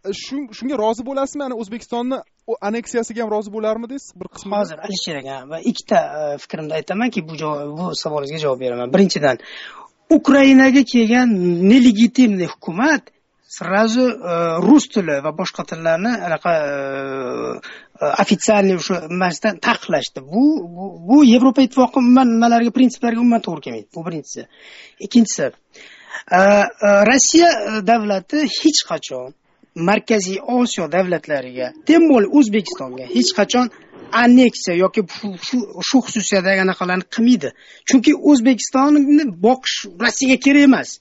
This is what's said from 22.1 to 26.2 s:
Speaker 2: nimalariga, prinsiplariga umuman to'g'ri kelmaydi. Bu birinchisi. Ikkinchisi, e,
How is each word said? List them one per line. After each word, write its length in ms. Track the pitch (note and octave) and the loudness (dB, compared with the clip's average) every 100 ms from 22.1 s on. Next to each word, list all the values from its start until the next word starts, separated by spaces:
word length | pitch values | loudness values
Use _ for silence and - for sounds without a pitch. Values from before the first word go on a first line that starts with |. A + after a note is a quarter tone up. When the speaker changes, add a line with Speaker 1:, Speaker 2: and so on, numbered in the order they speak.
| B3 B3 A3+ | 6 4 2
Speaker 2:
nimalariga, 360 | A#3 A#3 A#3 C#4 | 2 2 0 2
prinsiplariga 440 | B3+ - A#3 A3+ | 0 0 -4 0
umuman 180 | A#3+ A3+ G#3 | 2 0 -2
to'g'ri 160 | D#3 C#3 | -10 -10
kelmaydi. 220 | A2+ G#2 E3+ | -14 -14 -12
Bu 60 | E3 | -10
birinchisi. 340 | E3 - - A2+ _ - - - _ - | -10 -12 -18 -18 _ -20 -20 -20 _ 0
Ikkinchisi, 400 | A#3+ A3+ - C3+ | 2 2 0 -6
e, 920 | _ _ - - - - - | _ _ -20 -20 -20 -18 -18